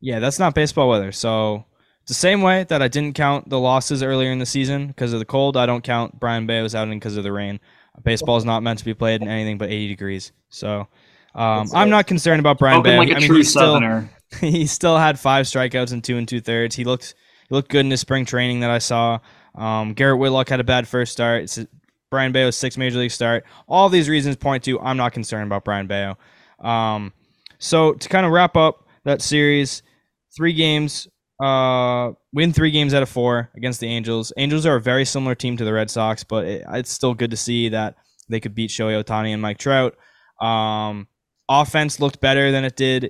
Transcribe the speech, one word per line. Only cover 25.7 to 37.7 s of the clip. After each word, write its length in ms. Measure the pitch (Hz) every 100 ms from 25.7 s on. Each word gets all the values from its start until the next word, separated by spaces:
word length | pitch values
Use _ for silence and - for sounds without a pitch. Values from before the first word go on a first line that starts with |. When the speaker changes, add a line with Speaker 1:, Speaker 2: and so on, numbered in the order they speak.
| 101 98
Speaker 1:
Bayo. 300 | 101 98 95 _ _ _ _
Um, 520 | 117 117 110 107 98 _ _ _ - -
so 360 | - 165 156
to 140 | - -
kind 160 | 190 180
of 60 |
wrap 240 | 170 175 170
up 300 | 160 - _ _
that 180 | 139 143
series, 600 | - 151 147 143 135 - _ _ _ _ _ -
three 160 | 165
games, 560 | 160 156 151 151 - - _ _ -
uh, 720 | 135 135 131 127 123 123 120 - _
win 200 | 143 170
three 180 | 151 156
games 240 | 151 143
out 80 | 139
of 60 | 135
four 420 | 123 120 120 120 -
against 240 | 123 117
the 60 | 113
Angels. 460 | 117 113 113 113 -
Angels 300 | 139 151 160
are 100 | 127
a 40 |
very 240 | 117 131
similar 300 | 135 139 131
team 220 | 123 127 120
to 80 |
the 80 | 110
Red 180 | 110 107
Sox, 340 | 113 110 110
but 200 | - 113 87
it, 180 | 101 -
it's 200 | 120 123
still 240 | - 131
good 160 | 117 117
to 60 | 110
see 320 | - 120 117